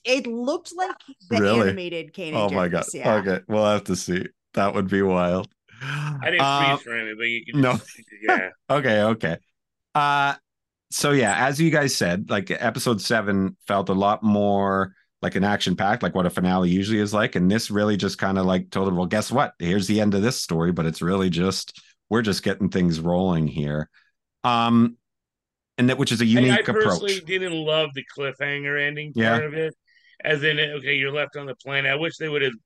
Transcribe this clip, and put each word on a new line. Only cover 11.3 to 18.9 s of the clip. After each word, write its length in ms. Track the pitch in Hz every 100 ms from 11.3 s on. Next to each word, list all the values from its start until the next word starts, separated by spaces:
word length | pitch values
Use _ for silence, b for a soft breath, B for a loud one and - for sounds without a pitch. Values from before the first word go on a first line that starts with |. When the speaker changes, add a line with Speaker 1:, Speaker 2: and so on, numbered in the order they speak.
| 92 131
Speaker 2:
as 140 | 143
you 100 | 165
guys 240 | 151 147
said, 360 | - 90 92 110
like, 200 | 104 92
episode 500 | 78 113 123 127 104
seven 560 | - 113 101 98 95 - -
felt 220 | 98 95
a 40 |
lot 280 | 95 101 107
more 720 | 107 104 104 101 98 95 95 b b -
like 120 | 95 95
an 80 |
action 320 | 101 104 95 87
packed, 260 | 98 -
like 120 | 92
what 120 | 95 87
a 40 |
finale 400 | - 90 92 90
usually 280 | 92 98 110
is 140 | 101
like. 220 | 104 107 92
And 140 | 90
this 200 | 110 -
really 260 | 104 104 101
just 220 | 98 -
kinda, 240 | 98 98
like, 280 | 92 92 92
told 180 | 98
them, 80 | 98